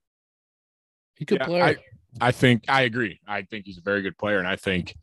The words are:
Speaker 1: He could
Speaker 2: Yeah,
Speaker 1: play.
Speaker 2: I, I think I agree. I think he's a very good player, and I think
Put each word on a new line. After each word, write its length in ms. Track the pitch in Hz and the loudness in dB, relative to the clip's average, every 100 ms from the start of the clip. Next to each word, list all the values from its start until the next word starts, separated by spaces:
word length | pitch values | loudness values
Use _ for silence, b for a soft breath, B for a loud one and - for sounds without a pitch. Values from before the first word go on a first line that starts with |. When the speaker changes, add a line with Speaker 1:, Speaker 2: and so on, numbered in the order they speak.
| _ _ _ _ _ _ _ _ _ _ _ - | _ _ _ _ _ _ _ _ _ _ _ -10
Speaker 1:
He 80 | 151 | -2
could 140 | 202 | -2
Speaker 2:
Yeah, 60 | - | 0
Speaker 1:
play. 160 | 175 | 2
Speaker 2:
I, 140 | 170 - - - _ - | 2 2 -4 -20 _ -2
I 120 | 120 | 0
think 320 | - 131 117 - | 4 4 4 2
I 140 | 135 | 2
agree. 380 | 127 117 110 - - | 2 -2 -6 -8 -10
I 160 | 104 | -8
think 240 | 95 110 98 | -8 -14 -14
he's 120 | 90 | -10
a 40 | |
very 200 | 90 101 | -2 -2
good 160 | 95 - | -2 -4
player, 200 | 104 101 | -2 -2
and 100 | 90 | -2
I 80 | 95 | -4
think 400 | - 92 82 - | -2 -2 -4 -10